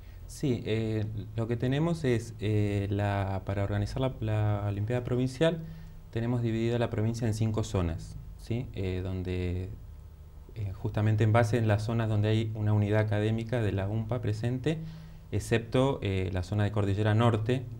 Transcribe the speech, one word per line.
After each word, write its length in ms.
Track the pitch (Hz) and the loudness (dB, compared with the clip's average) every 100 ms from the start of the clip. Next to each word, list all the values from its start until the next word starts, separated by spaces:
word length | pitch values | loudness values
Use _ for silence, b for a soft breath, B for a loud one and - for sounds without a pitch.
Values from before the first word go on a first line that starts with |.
| B B - | B B -14
Sí, 380 | - 147 113 85 | -4 0 0 0
eh, 400 | 110 110 110 107 107 - 113 | 0 0 0 -2 -4 -6 -4
lo 140 | 110 | -2
que 80 | 120 | 0
tenemos 480 | 127 135 165 160 131 | 2 2 2 2 2
es, 280 | 117 110 - | 2 0 -4
eh, 480 | 101 107 104 101 101 | 0 2 2 2 0
la, 520 | 101 104 101 95 95 | 0 2 0 0 -2
para 220 | - 98 101 | -2 -2 0
organizar 340 | 101 104 - | 0 -2 0
la, 140 | 131 135 | -2 -2
la 420 | 110 107 107 104 104 | -2 0 2 2 0
Olimpiada 340 | 101 107 123 | -2 0 0
Provincial, 560 | 120 123 127 127 165 165 B B B B - | 0 0 0 2 2 2 B B B B -8
tenemos 320 | 123 117 123 | -4 0 0
dividida 380 | 117 113 117 117 | 0 2 2 2
la 100 | 113 | 0
provincia 380 | 107 107 113 117 | 0 0 0 0
en 60 | |
cinco 320 | 107 110 107 107 | 0 0 0 0
zonas, 500 | 98 85 80 - - - - | 0 0 -2 -8 -12 -14 -12
¿sí? 300 | - 113 131 | -6 -4 -4
Eh, 300 | - 95 92 | -4 -4 -2
donde, 640 | 92 95 92 90 90 90 92 110 - - - - - - - - | -4 -4 -2 -2 -2 -4 -6 -10 -14 -16 -18 -18 -18 -18 -14 -8
eh, 160 | 101 | -8
justamente 540 | - 110 107 107 107 110 | -6 -4 0 2 4 6
en 80 | |
base 240 | 113 113 123 | 6 6 4
en 100 | 110 | 4
las 160 | 104 | 2
zonas 240 | 107 117 110 | 2 0 2
donde 220 | 110 104 | 2 4
hay 240 | 110 113 110 | 2 0 0
una 160 | 107 | 2
unidad 300 | 107 101 107 | 4 4 4
académica 600 | 107 104 107 110 113 123 | 2 2 2 0 0 0
de 120 | 107 | 0
la 160 | 98 98 | 0 0
umpa 320 | 110 110 123 | -2 -2 -2
presente, 560 | 107 107 117 127 147 160 B B B B B | -2 -2 -2 -2 -2 -2 B B B B B
excepto, 720 | 101 - 113 113 131 135 135 | -4 0 0 2 2 2 2
eh, 280 | 101 95 92 | 0 0 0
la 100 | 92 | -2
zona 220 | 90 104 | 0 0
de 80 | 104 | 2
Cordillera 420 | 107 98 98 107 | 2 2 2 2
Norte, 520 | 107 120 107 - 127 - - | 4 4 4 2 0 -2 -10